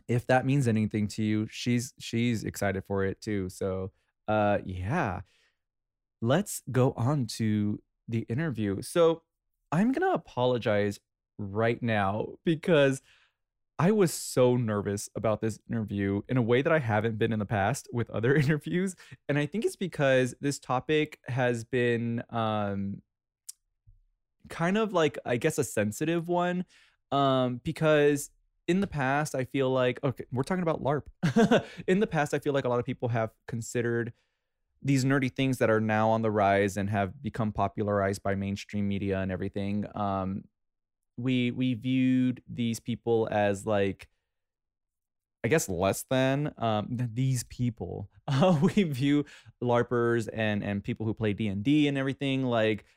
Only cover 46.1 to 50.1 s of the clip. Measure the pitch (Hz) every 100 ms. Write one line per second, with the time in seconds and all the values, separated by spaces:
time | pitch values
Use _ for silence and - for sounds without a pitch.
46.1 | 131 131 139 151 - 113 107 101 120 123
47.1 | 113 135 127 - - 123 - 90 98 104
48.1 | - - 135 185 156 180 214 175 123 139
49.1 | 147 143 - - _ 123 120 120 120 117